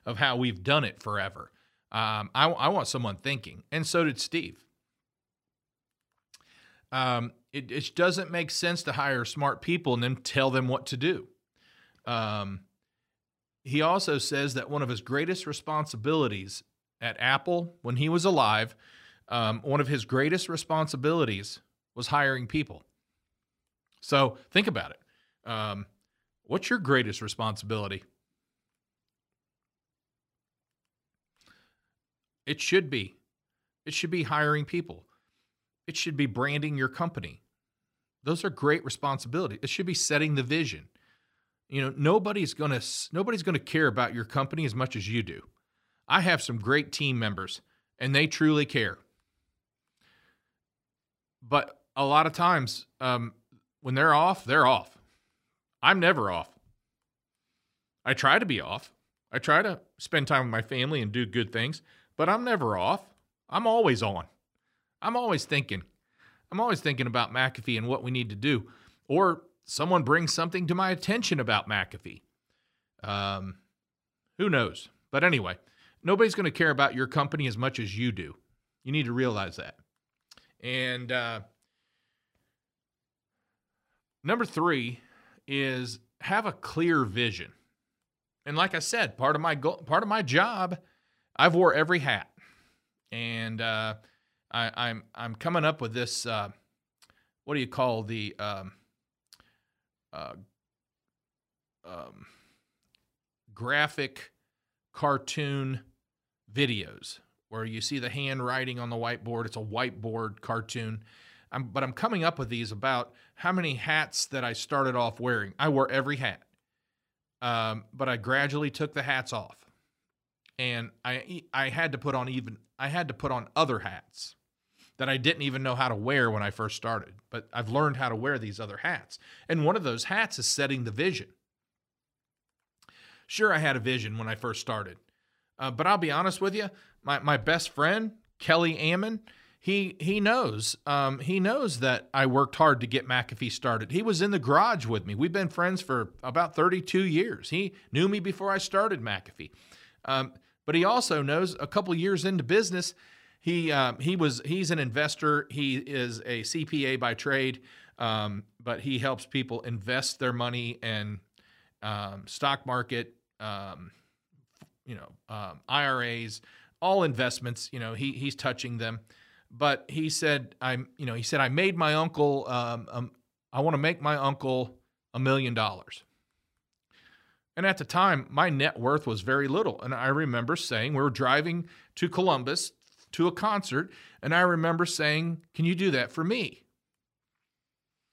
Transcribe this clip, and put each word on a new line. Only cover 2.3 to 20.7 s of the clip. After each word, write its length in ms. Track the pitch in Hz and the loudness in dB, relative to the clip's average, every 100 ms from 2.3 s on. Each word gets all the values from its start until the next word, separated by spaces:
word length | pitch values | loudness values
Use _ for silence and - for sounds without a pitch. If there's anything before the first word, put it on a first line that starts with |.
I, 160 | 131 156 | 2 4
I 180 | - 139 | 4 2
want 180 | 196 117 | 2 -2
someone 300 | 131 113 95 | -2 -4 -4
thinking, 460 | 135 135 - - - | -6 -6 -8 -18 -6
and 140 | 156 | -4
so 180 | 156 175 | 0 2
did 160 | 156 123 | 2 0
Steve. 460 | - 165 - - _ _ _ _ _ _ _ _ _ _ _ _ _ _ _ _ _ - _ _ - _ - | -4 -4 -6 -12 _ _ _ _ _ _ _ _ _ _ _ _ _ _ _ _ _ -20 _ _ -20 _ -6
Um, 420 | 131 127 120 117 - _ | 0 2 0 -2 -10 _
it, 180 | 143 123 | -10 -8
it 240 | 131 - | -6 -4
doesn't 360 | - 180 180 160 | 2 2 2 -2
make 180 | 170 160 | -4 -4
sense 320 | - 175 170 | -2 0 0
to 100 | 147 | -2
hire 300 | 123 139 127 | -2 0 0
smart 360 | 117 147 143 117 | -2 -2 -2 0
people 320 | - 175 147 | -2 0 2
and 80 | 120 | 0
then 140 | 120 131 | 0 -2
tell 320 | - 139 135 | -2 2 2
them 180 | 131 127 | 2 0
what 200 | 135 127 | -2 -4
to 100 | 127 | -2
do. 300 | 156 151 - _ _ _ _ _ _ _ | 0 -2 -6 _ _ _ _ _ _ _
Um, 560 | - 117 107 104 98 95 - _ _ _ _ _ _ _ _ _ | -6 -4 -2 -4 -6 -10 -14 _ _ _ _ _ _ _ _ _
he 180 | 135 143 | -4 0
also 340 | 160 190 175 139 | 2 2 0 -2
says 380 | - 139 139 | 0 -2 -2
that 140 | 127 127 | -4 -4
one 120 | 147 | -4
of 80 | 123 | -2
his 120 | 113 | -4
greatest 440 | - 139 165 185 | -4 -2 -2 -4
responsibilities 1200 | 151 147 - 151 151 117 127 160 127 101 98 - - _ _ - | -6 -10 -4 -4 -4 -4 0 2 2 -2 -10 -14 -16 _ _ -10
at 160 | 117 - | -8 -2
Apple 560 | 123 139 175 175 170 - | 0 0 0 -2 -2 -8
when 140 | 120 123 | -4 0
he 120 | 151 | 2
was 160 | 170 | 2
alive, 500 | 190 156 110 107 113 - - - - _ - | 4 4 4 4 0 -8 -20 -20 -20 _ -6
um, 320 | 117 110 113 | 0 0 0
one 160 | 143 143 | 0 0
of 80 | 135 | 2
his 160 | 139 | -2
greatest 460 | 107 131 151 180 175 | 0 2 2 0 -2
responsibilities 1080 | 160 - | -6 -2